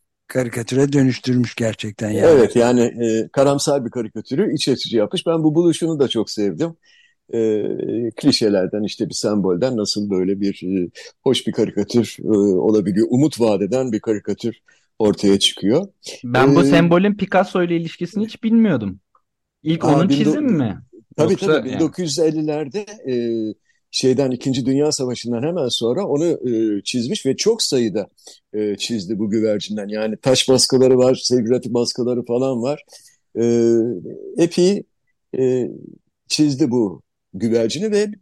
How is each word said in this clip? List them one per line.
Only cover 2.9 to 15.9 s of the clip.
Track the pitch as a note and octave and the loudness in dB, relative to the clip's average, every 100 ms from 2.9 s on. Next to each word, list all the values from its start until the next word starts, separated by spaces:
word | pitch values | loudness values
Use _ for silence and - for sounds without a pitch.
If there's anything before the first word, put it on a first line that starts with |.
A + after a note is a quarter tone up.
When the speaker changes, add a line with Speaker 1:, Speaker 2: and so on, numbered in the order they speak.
| A#2 A#2 A2 E2+ | 0 -2 -2 -2
Speaker 2:
karamsar | - C#3 C#3 - C#3+ | 0 2 2 0 -2
bir | A#2 | -4
karikatürü | B2+ G#2+ A2 - C#3+ A3 | -6 -8 -10 -6 -2 -2
iç | D3 - | 0 -2
açıcı | B2 - A#2 | -2 -2 0
yapmış. | G#2 F#3 - | 0 -2 -2
Ben | E3 | 0
bu | D#3 | 2
buluşunu | D#3 F3 D3+ E3 D#3 | 2 2 2 -2 0
da | C3 | 0
çok | - G3+ | 0 -4
sevdim. | - G3+ D#3+ E3 E3 _ _ _ _ _ | -2 -2 -2 -6 -6 _ _ _ _ _
E, | A#2 A2 G#2+ - - - G#2+ A#2+ - | -2 0 0 -2 -4 -4 -4 -6 0
klişelerden, | D3 B2 A2 G2+ F#2 G#2 | 0 2 2 2 0 -2
işte | G#2 - G2 | -4 -4 -6
bir | |
sembolden | - A#2 G#2 F#2+ F2+ B2+ A#2 | -4 -2 0 0 0 0 -2
nasıl | G#2 - G#2 | -4 -4 -2
böyle | F#2+ F#2 G2 | -2 -2 -2
bir, | G2 - F2+ F#2+ E2+ | -4 -4 -4 -2 -4
e, | - - _ | -8 -20 _
hoş | C#3 B2 - | 0 0 -2
bir | |
karikatür, | A2+ G#2 G#2 G2+ A#2+ G#2+ - | -2 -2 -2 0 0 0 -4
e, | - G#2+ G2+ F#2 | 0 2 4 2
olabiliyor. | G#2+ G#2+ F#2 G2 A2+ | 2 2 2 0 2
Umut | B2+ D3+ - | 2 0 2
vaat | A#2 G2 | 0 2
eden | G2 B2+ C3 | 0 -2 -2
bir | G#2+ | -4
karikatür | - G#2 G#2+ G2 A#2+ - _ _ _ - | -2 -4 -4 -6 -6 -8 _ _ _ 0
ortaya | G#2+ F#2+ G2+ G2 | 0 4 4 4
çıkıyor. | - - F#2+ C#3 G3+ | 2 0 0 0 0